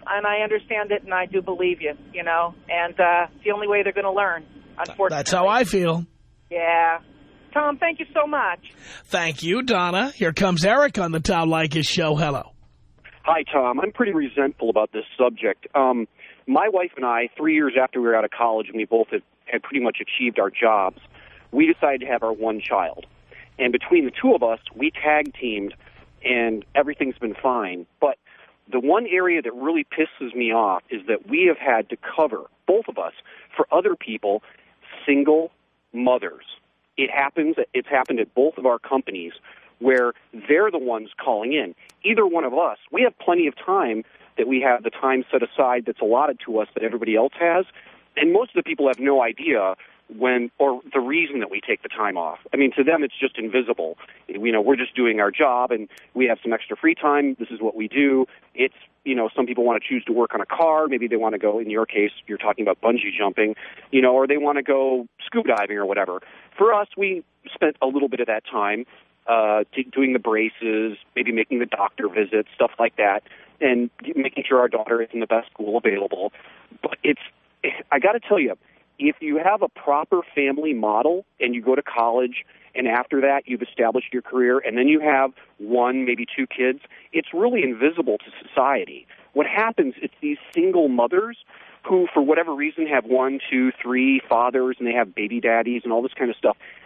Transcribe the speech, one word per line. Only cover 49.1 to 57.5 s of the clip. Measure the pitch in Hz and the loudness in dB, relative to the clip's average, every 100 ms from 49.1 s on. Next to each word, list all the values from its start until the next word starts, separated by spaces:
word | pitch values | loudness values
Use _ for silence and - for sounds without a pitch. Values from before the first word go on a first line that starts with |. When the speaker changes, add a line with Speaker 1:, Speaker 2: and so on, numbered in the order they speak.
| 139 | 2
Speaker 3:
idea | 117 113 156 117 95 95 - _ _ 110 | 2 -2 -2 0 0 -4 -10 _ _ -4
when, | 127 123 120 - | 0 0 -2 0
or | 139 127 131 | 0 0 -4
the | 139 | -4
reason | 123 160 156 139 | -2 -2 -2 -4
that | 98 | -6
we | 101 | -8
take | - 104 | -6 -6
the | - | -6
time | 110 104 92 | -4 -4 -2
off. | 80 87 - | -6 -8 -6
I | 135 | 0
mean, | 135 - | 0 2
to | |
them, | 135 165 | 2 2
it's | 139 - | -2 -4
just | 135 - | -6 -4
invisible. | 110 127 113 - 82 82 - - - | -4 -2 -2 -4 -4 -8 -18 -20 -14
You | 101 117 | -6 0
know, | 110 | 2
we're | 104 131 | 2 2
just | 123 | 0
doing | - 120 107 | 0 0 2
our | 101 | 0
job | 98 143 123 127 | 2 2 2 0
and | 117 104 - - | -2 -6 -16 -12
we | 123 127 | 0 0
have | 110 | 0
some | 123 | -2
extra | 113 - 107 | -4 -6 0
free | 160 | 0
time. | 170 151 147 139 127 | 2 2 2 0 -2
This | 113 | -8